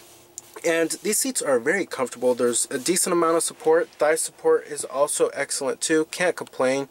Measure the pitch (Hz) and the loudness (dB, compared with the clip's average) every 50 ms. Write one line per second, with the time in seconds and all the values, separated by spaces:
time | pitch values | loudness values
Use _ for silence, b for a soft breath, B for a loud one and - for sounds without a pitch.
0 | B B B B B B - - - - - - - 170 165 165 165 160 - - | B B B B B B -20 -20 -20 -20 -12 -4 0 0 2 2 2 0 -2 -4
1 | - 196 214 - - 269 254 - - 147 135 120 113 143 180 196 156 - - - | -4 -2 -2 0 -2 -2 -2 -4 0 2 0 2 2 2 0 0 -2 -4 -4 -4
2 | 127 117 - 123 123 127 123 120 127 120 120 - - - - 135 131 - 180 - | -4 -4 -4 -2 0 0 2 2 2 0 0 0 -2 -2 -4 -4 -2 0 0 0
3 | - 190 175 170 170 165 165 165 156 - - - - 160 160 170 165 - - - | 0 0 0 2 2 2 2 2 0 -2 -6 -2 2 4 4 4 4 0 -2 0
4 | 156 147 160 160 - - - - - 160 160 156 - - 147 139 - - - 135 | 2 2 2 2 -2 -6 -6 -2 2 2 2 2 2 -2 -10 -8 -8 -4 0 0
5 | 143 147 - - 160 - - 127 139 - - - 143 131 120 - - - 160 156 | 0 0 2 2 0 0 0 -2 -6 -4 -4 -4 -2 -4 -4 -2 0 2 2 2
6 | 156 - - - 180 175 - - 139 - - - 135 127 135 139 139 - | 2 0 -2 -2 0 0 -2 -2 -6 -8 -4 0 0 2 2 0 -2 -6